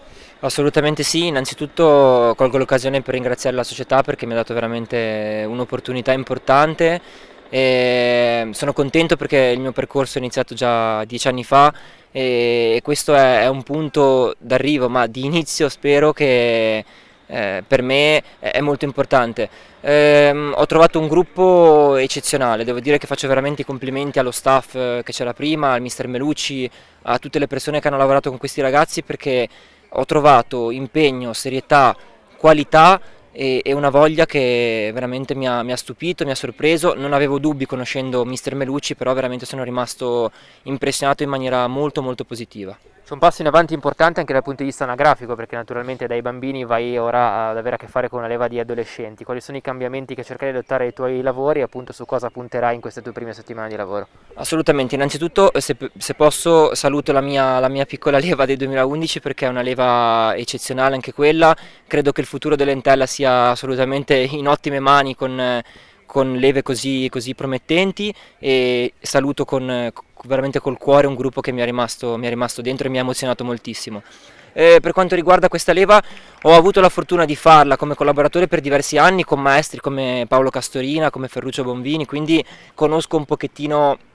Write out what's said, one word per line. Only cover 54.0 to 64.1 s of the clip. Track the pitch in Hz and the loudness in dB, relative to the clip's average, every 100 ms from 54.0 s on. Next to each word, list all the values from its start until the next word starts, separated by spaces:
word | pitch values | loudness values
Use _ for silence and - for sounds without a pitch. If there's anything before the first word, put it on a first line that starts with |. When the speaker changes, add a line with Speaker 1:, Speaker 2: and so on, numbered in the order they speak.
| 98 _ _ | -10 _ _
Speaker 1:
Assolutamente, | - 135 160 160 147 127 | -12 -6 -2 0 0 -2
innanzitutto, | 139 143 143 165 196 196 139 | -2 -4 -4 -4 2 2 2
se, | - 135 131 196 | -4 -6 -10 -10
se | - | -10
posso, | - 151 - 170 165 156 - | 2 2 2 2 4 4 2
saluto | 143 143 156 | -2 0 0
la | 139 | 0
mia, | 139 139 131 127 | 0 0 0 2
la | 131 | 0
mia | 139 | -2
piccola | 139 139 151 139 | -6 -4 0 0
<laughs> | |
leva | 175 151 131 | 0 0 0
del | 135 | -2
duemilaundici | 135 135 131 151 160 151 | -2 -2 -2 -2 -6 -6
perché | 143 - 131 | -8 -6 -4
è | |
una | 127 | -4
leva | 127 127 127 120 117 113 113 104 | -4 0 2 2 2 2 0 -2
eccezionale | 120 123 - 131 135 | -6 -8 -6 0 0
anche | 135 123 | 0 -6
quella. | - 147 160 160 160 - - - | 0 2 6 4 4 -2 -20 -4
Credo | 143 143 | -2 0
che | 147 | -2
il | 135 | -4
futuro | 139 151 | -6 -2
dell'Entella | 143 139 135 139 131 131 | 0 0 0 2 2 2
sia | - 131 123 123 | -2 2 4 2
assolutamente | 123 131 131 131 139 139 | 0 -4 -2 -2 -2 0